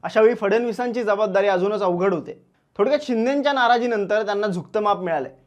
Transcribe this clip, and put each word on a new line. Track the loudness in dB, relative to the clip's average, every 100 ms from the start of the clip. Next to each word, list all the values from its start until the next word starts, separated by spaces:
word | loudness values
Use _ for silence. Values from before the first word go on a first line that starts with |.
अशावेळी | -2 4 4 4
फडणवीसांची | 0 0 0 -4 -4 -4
जबाबदारी | -2 0 0 2 2
अजूनच | 2 0 0
अवघड | -2 0 0
होते. | -2 -6 -16 _ _ _ -2
थोडक्यात | 0 0
शिंदेच्या | 0 -2 0 0 0
नाराजीनंतर | 2 2 2 2 -2 0 -2 0
त्यांना | -2 -2
झुकतं | -4 -4 -2
माप | 0 0
मिळालंय. | -2 -4 -4 -12